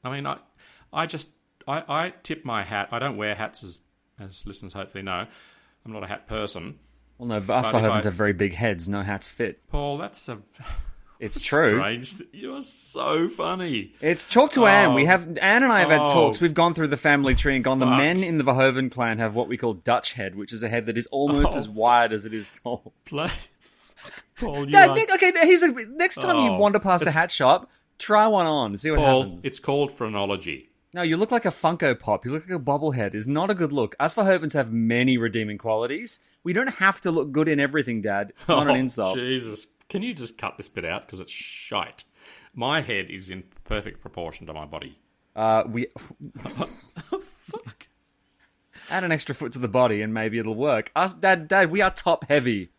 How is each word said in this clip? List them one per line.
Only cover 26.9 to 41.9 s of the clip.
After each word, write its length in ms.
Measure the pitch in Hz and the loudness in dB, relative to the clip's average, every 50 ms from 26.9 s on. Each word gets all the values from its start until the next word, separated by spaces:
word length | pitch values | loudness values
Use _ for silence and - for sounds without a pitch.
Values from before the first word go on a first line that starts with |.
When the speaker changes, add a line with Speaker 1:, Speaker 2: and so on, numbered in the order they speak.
| 180 170 156 | 2 4 2
Speaker 2:
a 40 | |
Speaker 1:
It's 80 | 175 147 | 2 2
Speaker 2:
hat 160 | 160 165 180 | 2 0 0
shop, 380 | - - 143 127 156 - - _ _ _ _ _ _ | 0 2 6 6 6 4 2 _ _ _ _ _ _
try 280 | _ - - 208 208 214 | _ -2 2 4 6 6
one 180 | 226 214 190 170 | 6 4 4 2
on 260 | 160 156 143 123 107 | 2 2 0 0 -2
and 80 | 101 98 | -4 -4
see 100 | 139 156 | -2 0
what 80 | 151 139 | 2 4
Speaker 1:
Paul, 220 | 139 135 135 131 131 | 6 6 6 4 2
Speaker 2:
happens. 220 | 95 85 87 98 | 0 -8 -10 -10
Speaker 1:
it's 140 | 139 - - | -10 -10 -8
called 320 | - - 139 143 147 139 | -4 -2 0 0 -2 -2
phrenology. 800 | - - 123 110 107 101 101 98 101 92 85 85 71 64 - _ _ _ _ _ - | -4 -8 -6 -4 -2 -4 -2 -2 -2 -4 -6 -10 -12 -12 -14 _ _ _ _ _ -8
Speaker 2:
No, 80 | 175 | -4
you 160 | 175 165 160 | 0 0 2
look 140 | 170 170 - | 0 0 0
like 120 | 247 233 - | 0 0 0
a 40 | 190 | -2
Funko 480 | - - - 160 170 165 165 139 123 - | -4 0 -2 -2 0 2 0 0 0 0
Pop. 260 | - - 104 95 - | 0 -2 -2 -2 -2
You 60 | 120 | -6
look 180 | 139 156 160 185 | -8 -8 -8 -8
like 80 | 185 | -8
a 60 | 165 123 | -6 -2
bobblehead. 500 | 139 139 147 151 156 135 120 107 98 101 | -2 -2 0 0 -2 -2 -2 -4 -4 -4
It's 140 | 107 107 | -6 -4
not 240 | 127 143 151 180 196 | -4 -2 -2 0 -2
a 20 | 214 | 0
good 180 | 180 170 143 143 | -2 -2 -2 0
look. 200 | 139 113 104 - _ | -2 -2 -2 -2 _
Us 160 | 143 165 - | -2 -2 0
Verhoevens 380 | 226 202 190 185 175 160 151 139 | 0 2 2 2 2 0 -2 -2
have 180 | 147 127 113 | -2 -2 -2
many 460 | 113 117 113 113 117 120 123 131 131 | -2 0 0 2 2 2 2 2 2
redeeming 400 | 120 113 117 101 117 110 104 104 101 | 2 0 -2 -2 -4 -4 -4 -8 -8
qualities. 600 | - 113 110 110 117 120 139 185 240 233 - - _ _ _ _ _ | -2 -2 0 0 -2 -4 -6 -8 -10 -12 -14 -16 _ _ _ _ _
We 100 | 175 170 | -2 -2
don't 220 | 208 262 269 - | 0 -2 -2 -2
have 240 | - 190 196 190 - | 2 2 2 2 2
to 100 | - 190 | -2 0
look 200 | 165 165 135 151 131 | 0 0 0 0 0
good 140 | 151 156 160 | 0 2 2
in 100 | 151 143 | 2 2
everything, 420 | 143 135 139 151 135 123 117 110 | 2 2 0 -2 -2 -2 -4 -4
Dad. 300 | 98 107 98 101 104 101 - _ | -2 -2 -2 -2 -4 -6 -12 _
It's 80 | - - | -2 2
not 180 | 165 131 147 | 2 4 4
an 20 | 143 | 4
Speaker 1:
<laughs> 60 | 131 | 2
Oh, 40 | 127 | 2
Speaker 2:
insult. 380 | 131 127 - 117 101 92 95 | 2 -2 -2 -2 -2 -2 -2
Speaker 1:
Jesus. 500 | 123 123 127 131 127 120 110 107 107 - _ _ _ _ _ | -2 -2 -4 -4 -4 -4 -10 -12 -14 -14 _ _ _ _ _
Can 120 | - - 208 | -8 -6 -6
you 100 | 247 220 | -6 -8
just 240 | 151 120 113 - | -10 -12 -14 -12
cut 180 | - - 95 - | -10 -10 -10 -10
this 120 | - - - | -12 -18 -12
bit 160 | _ - 85 | _ -10 -8
out? 220 | 80 87 - - | -6 -8 -8 -10
'Cause 120 | - - 95 | -14 -16 -16
it's 120 | 90 - | -16 -14
shite. 760 | - - - - - - - - 117 101 85 - | -14 -14 -14 -14 -16 -16 -14 -8 -6 -6 -6 -6